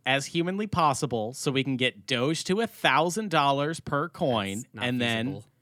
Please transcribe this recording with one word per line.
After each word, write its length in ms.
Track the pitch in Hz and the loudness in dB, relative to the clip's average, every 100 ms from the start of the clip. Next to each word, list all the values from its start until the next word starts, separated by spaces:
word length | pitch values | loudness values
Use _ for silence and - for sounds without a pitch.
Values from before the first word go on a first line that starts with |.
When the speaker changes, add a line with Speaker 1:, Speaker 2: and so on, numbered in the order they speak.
| - | 0
Speaker 1:
as 200 | 135 139 | 0 0
humanly 380 | 170 170 196 214 | -2 -2 -2 -2
possible 640 | 180 156 131 147 117 107 | 2 2 2 -2 -2 -4
so 180 | 135 - | -4 -2
we 120 | 135 | 0
can 140 | 135 127 | 0 0
get 280 | 127 104 - | 0 -2 -4
Doge 360 | 127 131 160 - | 0 0 -2 -2
to 160 | 196 | -2
a 60 | 226 | -2
thousand 600 | - 156 135 170 170 214 | 0 4 4 2 0 0
dollars 500 | 160 143 139 143 165 | 2 4 2 0 -4
per 300 | - 143 165 | -4 -2 -2
coin, 480 | - 156 113 98 101 | -2 0 0 -2 -6
Speaker 2:
That's 80 | 131 | -10
not 120 | 107 123 | -6 -4
Speaker 1:
and 160 | 123 | 0
then 240 | 120 113 120 | 0 -2 -4
Speaker 2:
feasible. 180 | 101 - _ | -6 -14 _